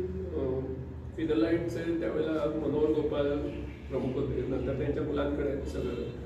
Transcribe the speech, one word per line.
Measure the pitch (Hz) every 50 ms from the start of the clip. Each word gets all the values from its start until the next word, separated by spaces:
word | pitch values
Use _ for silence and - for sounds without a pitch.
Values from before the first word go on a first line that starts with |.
| - - - - - - 156
अ, | 139 135 127 127 131 131 131 131 - - - - - - - -
फिदरलाईटचे | 165 160 151 151 160 165 165 170 170 170 165 - 165 165 170 165 165
त्यावेळेला | 170 - - 156 156 160 160
मनोहर | 156 147 151 151 151 147 139 143 151 151
गोपाल | 151 156 151 147 147 147 147 143 143 143 147 - - - - - - - - - -
प्रमुख | 135 127 120 127 127
होते, | 139 127 127 123 - - -
नंतर | 131 127 127 135 135 131
त्यांच्या | - 139 - 151 143
मुलांकडे | 135 143 143 143 143 143 143 139 135 135 135 - -
सगळं | - 139 - 123 120 120 - - - - -